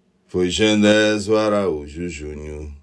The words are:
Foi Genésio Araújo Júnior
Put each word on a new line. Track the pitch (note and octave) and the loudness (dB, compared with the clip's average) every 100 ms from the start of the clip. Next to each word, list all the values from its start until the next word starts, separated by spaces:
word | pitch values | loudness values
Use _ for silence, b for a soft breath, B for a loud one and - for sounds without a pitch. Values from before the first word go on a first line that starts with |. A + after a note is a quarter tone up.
| _ _ _ | _ _ _
Foi | F#2 F2+ | -2 0
Genésio | F2+ G#2+ G#2+ G#2 G#2+ G#2+ G#2+ G2+ G#2+ | 2 2 4 6 6 4 0 0 2
Araújo | G#2+ G#2 G2 D2+ D2 D2+ F2 | 2 0 0 -4 -8 -10 -10
Júnior | D2+ D2+ D2+ D2+ D2+ D2+ C#2+ | -10 -12 -12 -12 -12 -14 -16